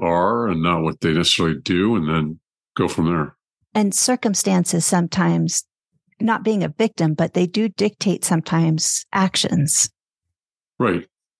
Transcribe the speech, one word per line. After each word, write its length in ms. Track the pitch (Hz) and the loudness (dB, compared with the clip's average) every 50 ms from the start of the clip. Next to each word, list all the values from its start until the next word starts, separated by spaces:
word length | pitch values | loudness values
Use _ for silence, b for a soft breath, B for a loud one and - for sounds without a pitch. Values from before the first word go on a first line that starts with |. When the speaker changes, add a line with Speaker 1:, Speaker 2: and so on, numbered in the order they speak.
| - | 0
Speaker 1:
are 440 | 85 85 87 90 98 117 120 120 107 | 0 2 2 2 2 0 0 -2 -2
and 140 | 90 80 | -2 0
not 200 | 80 87 87 82 80 | 0 0 0 0 0
what 180 | 80 78 - | -2 -4 -2
they 120 | - 85 78 | -2 0 0
necessarily 440 | 80 85 - - - 92 82 78 67 | 2 2 2 0 2 0 0 -2 -2
do, 360 | - - 95 87 98 110 120 | -2 -2 0 2 2 2 0
and 120 | 101 78 76 | 0 0 0
then 300 | - 82 78 76 80 - _ _ _ _ _ _ _ | 0 -2 -2 -4 -6 -10 _ _ _ _ _ _ _
go 120 | - 92 82 | -2 -2 -2
from 180 | - - 85 80 | 0 0 0 0
there. 280 | 87 82 73 67 - _ _ _ _ _ _ _ - | 0 0 -2 -4 -8 _ _ _ _ _ _ _ -2
Speaker 2:
And 200 | 214 214 196 190 | 0 0 0 0
circumstances 920 | - - - 254 240 - 226 196 - - 196 190 180 175 - - 170 165 | 0 0 0 0 0 0 -2 -2 0 0 2 2 2 2 0 0 0 0
sometimes, 800 | - - 180 175 170 - 185 175 170 170 165 165 165 - - - _ _ _ _ _ _ _ _ _ _ - | 2 2 2 0 0 0 0 2 2 2 2 0 0 -2 -4 -6 _ _ _ _ _ _ _ _ _ _ -4
not 240 | 220 220 226 - 190 | -2 -2 -2 0 -2
being 200 | 220 220 202 170 | -2 0 0 -2
a 60 | 156 | -2
victim, 440 | 147 - 220 220 - - 165 160 156 | 0 0 0 0 0 0 0 0 2
but 200 | - 170 170 - | 0 -2 0 0
they 120 | 180 180 175 | 0 0 0
do 220 | - 202 220 220 | 0 -2 -2 -2
dictate 540 | - - 202 208 - _ - 202 175 - - | -2 -2 -2 -2 -2 _ -2 -2 -2 0 0
sometimes 840 | - 180 160 160 - - 165 165 165 160 156 - - - - - - - | 0 0 0 0 0 0 2 2 2 2 0 0 -2 -4 -4 -6 -4 -2
actions. 760 | 196 190 185 - - - - - - 143 151 - - - - - _ _ _ _ _ _ _ _ _ _ _ _ _ _ _ _ - | 0 0 0 0 -2 -2 0 0 0 0 0 0 0 -2 -2 -6 _ _ _ _ _ _ _ _ _ _ _ _ _ _ _ _ -2
Speaker 1:
Right. 280 | 131 110 90 87 90 - _ _ _ _ _ | 0 0 0 -2 -4 -8 _ _ _ _ _